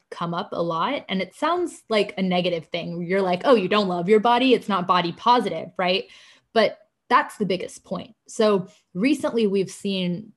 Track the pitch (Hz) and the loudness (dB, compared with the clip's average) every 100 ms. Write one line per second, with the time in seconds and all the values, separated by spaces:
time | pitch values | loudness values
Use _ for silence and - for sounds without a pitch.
0 | - - 170 170 202 - 170 165 202 285 | -16 -8 -6 -6 -6 -6 -4 -2 -2 -4
1 | - 190 185 - 311 359 349 - - 214 | -6 -6 -6 -4 -2 -2 -4 -8 -2 0
2 | 196 - 185 180 175 165 - 175 170 170 | 0 -2 -2 0 0 -4 -6 -8 -8 -8
3 | 170 196 185 180 - - 180 208 196 175 | -4 -2 0 0 2 2 4 0 0 -2
4 | 175 220 233 240 262 208 - 190 180 180 | 2 4 4 4 4 2 2 -2 2 2
5 | 170 - 233 247 196 160 170 - 180 190 | 0 0 2 2 2 -6 -8 -2 0 0
6 | - - - _ _ 226 196 - _ _ | -4 -16 -20 _ _ 2 2 0 _ _
7 | - 247 - - 196 180 - - - 190 | 2 2 2 -4 -4 -4 -6 -14 -12 -12
8 | - _ - - 214 196 185 _ _ 180 | -12 _ -8 0 2 2 -2 _ _ -2
9 | 262 302 294 233 208 196 185 - 202 190 | -2 0 -2 0 0 0 -4 -6 -6 -2
10 | 180 170 - | -2 -4 -10